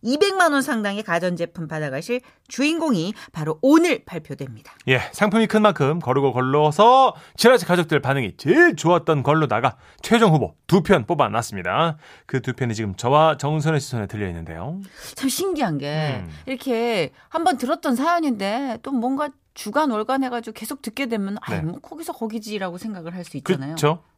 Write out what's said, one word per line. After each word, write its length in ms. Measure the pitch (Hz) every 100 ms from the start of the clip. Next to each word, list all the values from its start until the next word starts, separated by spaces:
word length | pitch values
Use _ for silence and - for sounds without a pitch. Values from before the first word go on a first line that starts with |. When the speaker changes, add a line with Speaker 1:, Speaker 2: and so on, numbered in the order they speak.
Speaker 1:
이백만 500 | 214 285 403 381 349
원 100 | 285
상당의 400 | 262 240 202 202
가전제품 640 | 208 170 180 175 170 175 160
받아가실 540 | 160 151 131 - 247 - _ _
주인공이 640 | - 285 330 311 208 165 214 -
바로 280 | - 151 156
오늘 420 | 269 320 339 269
발표됩니다. 720 | - 170 156 139 135 110 - - -
Speaker 2:
예, 120 | 127 -
상품이 340 | - 208 214 220
큰 160 | 214
만큼 380 | 214 175 139 170
거르고 340 | 123 131 139
걸러서 840 | 120 127 143 151 156 220 262 262 - - -
지라시 280 | 233 254 175
가족들 360 | 175 165 151
반응이 360 | - 139 110 -
제일 380 | 135 247 349 196
좋았던 460 | 160 175 - 151
걸로다가 560 | 123 156 151 107 120 - - _
최종 320 | - 226 220
후보 220 | 156 101 - _
두 160 | 185
편 240 | 170 185 110
뽑아놨습니다. 920 | 165 120 104 117 101 87 104 165 156 - - _
그 160 | 131
두 120 | 123
편이 200 | 123 123
지금 220 | 107 110 92
저와 420 | 117 147 160 151
정선혜 400 | 139 156 156 156
씨 100 | -
손에 180 | 120 101
들려있는데요. 760 | 107 98 85 82 80 104 180 196 - -
Speaker 1:
참 160 | - 269
신기한 480 | 240 381 330 233 147
게 460 | 143 151 156 117 85
Speaker 2:
음. 60 | 78 -
Speaker 1:
이렇게 640 | 262 - 226 233 220 151 _ _
한번 280 | 320 339 320
들었던 380 | 247 330 302 240
사연인데 840 | 294 349 311 220 196 226 277 226
또 100 | 269
뭔가 380 | 269 233 269 294 - _
주간, 380 | - - 247 311
월간 320 | 214 220 269
해가지고 300 | 269 240 233
계속 280 | 220 220 285
듣게 260 | - - 277
되면 300 | 226 196 208
"아이, 160 | - 165
Speaker 2:
네. 40 |
Speaker 1:
뭐 160 | 156 175
거기서 340 | - 311 330
거기지"라고 640 | 240 226 226 214 208 190 175
생각을 360 | 226 196 165
할 120 | 180 170
수 100 | 180
있잖아요. 380 | - 185 135 135
Speaker 2:
그쵸? 260 | 147 156 _